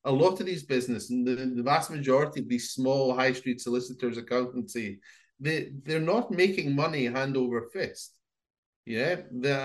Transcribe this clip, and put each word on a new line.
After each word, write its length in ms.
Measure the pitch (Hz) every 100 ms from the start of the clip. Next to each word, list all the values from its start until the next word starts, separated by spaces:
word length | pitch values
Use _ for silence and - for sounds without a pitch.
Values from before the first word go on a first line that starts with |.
a 80 | 135
lot 280 | 135 175 185
of 60 | 185
these 180 | 170
businesses, 460 | 143 127 120 113 98
and 180 | 123 123
the, 80 | 123
the 280 | 131 120
vast 260 | 120 156 -
majority 500 | 156 135 131 147 139
of 80 | 113
these 220 | 120 -
small 440 | - 131 135 131
high 200 | 127 131
street 260 | 127 135 123
solicitors, 580 | - 123 123 127 123 117
accountancy, 840 | 117 123 127 127 104 117 107 98 - - _ -
they, 320 | 139 160 - 135
they're 160 | 143 160
not 320 | 160 214 240
making 440 | 175 190 190 139 139
money 300 | 156 151 120
hand 300 | 123 135 135
over 320 | 127 117 -
fist. 400 | 190 165 - - _ _ _ _ _ _ _ -
Yeah, 320 | 113 139 180 - 123
the, 220 | 135 139